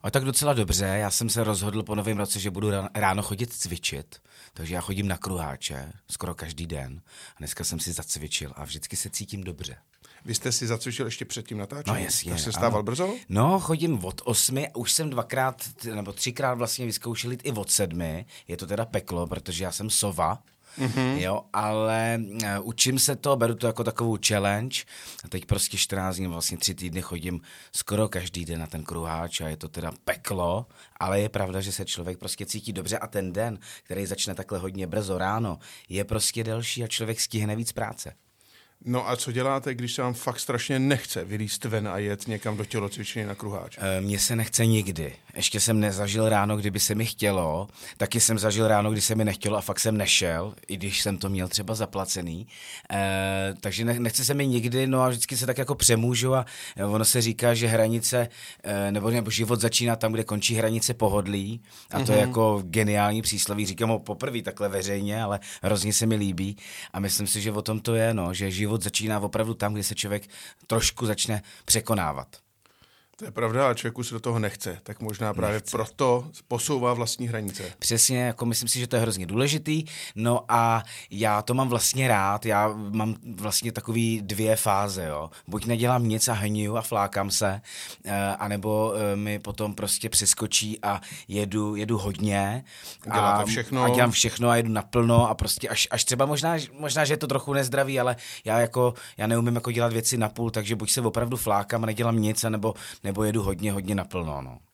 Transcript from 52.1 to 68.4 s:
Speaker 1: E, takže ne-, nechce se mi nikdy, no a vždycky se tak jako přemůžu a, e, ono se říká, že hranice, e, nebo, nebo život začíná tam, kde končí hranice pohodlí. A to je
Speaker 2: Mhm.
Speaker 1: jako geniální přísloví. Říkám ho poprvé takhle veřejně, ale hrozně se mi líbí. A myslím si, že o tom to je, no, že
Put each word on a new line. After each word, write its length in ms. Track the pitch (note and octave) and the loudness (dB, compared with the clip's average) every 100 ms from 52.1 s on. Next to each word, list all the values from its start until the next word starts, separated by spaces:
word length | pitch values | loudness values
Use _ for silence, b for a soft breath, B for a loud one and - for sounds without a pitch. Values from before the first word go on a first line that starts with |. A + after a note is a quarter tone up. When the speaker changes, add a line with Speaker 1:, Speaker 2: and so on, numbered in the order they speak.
| F#2+ E2+ E2 A2+ B B B B | -4 -4 -6 -10 B B B B
Speaker 1:
E, 640 | G2 G2 F#2+ G2 G2 G2 G2 | 0 0 2 0 0 -2 -4
takže 240 | G2+ G2 | -6 -2
ne-, 160 | A#2 A#2+ | 0 0
nechce 240 | A#2 B2 | 0 0
se 100 | C3 | 2
mi 120 | C#3+ C#3 | 2 2
nikdy, 400 | A#2+ A#2 B2+ C3 | 2 2 0 2
no 160 | C3 | 4
a 60 | B2+ | 2
vždycky 280 | A#2+ - C3 | 2 -2 -2
se 100 | C3 | -2
tak 120 | B2+ | -2
jako 160 | C3 | -2
přemůžu 600 | C#3+ - A2+ A#2+ A#2+ B2+ | 4 6 6 4 2 4
a, 120 | C3 A#2 B B - | 2 0 B B -4
e, 80 | |
ono 200 | G2+ G#2+ | 0 4
se 160 | A2 B2 | 4 4
říká, 320 | A2+ G#2+ A#2+ | 2 2 2
že 120 | A2+ A#2 | 4 4
hranice, 600 | A2+ A2 A#2 A2+ B2 A#2 B B B | 4 4 2 2 0 0 B B B
e, 280 | - G2+ G2+ | -4 -2 0
nebo, 180 | G2+ G#2+ | 2 2
nebo 200 | A#2+ A2 | 2 0
život 300 | A2 A2 A#2 | 0 2 4
začíná 360 | A2 - A#2+ A2+ | 4 4 2 2
tam, 160 | A2 | 2
kde 120 | A2 | 0
končí 300 | G#2 G#2 G2 | 0 0 2
hranice 400 | A2+ A2+ A2+ - | 2 2 2 0
pohodlí. 680 | A#2 G#2+ G2+ G2 G2+ G2 A#2 B B B | 2 4 4 2 -2 -2 -6 B B B
A 100 | - | -2
to 120 | A#2+ | 4
je 60 | G#2+ | 4
Speaker 2:
Mhm. 100 | G#2 | 4
Speaker 1:
jako 340 | A2+ A2 G#2 | 4 4 4
geniální 580 | F#2 A2 G#2+ G#2 G#2 A2 | 2 2 4 4 4 2
přísloví. 440 | G#2+ G#2 - G#2 A2 | 0 -2 -2 0 -2
Říkám 220 | F#3 A2+ | 0 0
ho 100 | A2 | 0
poprvé 440 | - G#2 C3+ B2 | -2 -6 -4 -4
takhle 260 | G#2 - G2+ | -6 -2 -2
veřejně, 540 | F#2+ F#2+ G2+ G2+ G#2+ | 0 -2 -2 -2 -2
ale 180 | A2 G2+ B B | -2 -2 B B
hrozně 300 | G2 G#2 G#2 | 0 2 2
se 140 | G2+ A2 | 2 2
mi 80 | A2 | 2
líbí. 400 | G2+ F2 F#2+ G2+ B B B | 0 0 -4 -6 B B B
A 80 | F#2 | -4
myslím 260 | G2 F#2 G2+ | 0 0 0
si, 140 | G#2+ | 0
že 120 | G#2+ | 0
o 100 | G#2+ | -2
tom 180 | G#2+ A2 | -2 -2
to 140 | A#2 | 2
je, 200 | A2+ A2+ | 2 4
no, 200 | A2 F2 | 2 0
že 160 | F#2 | -2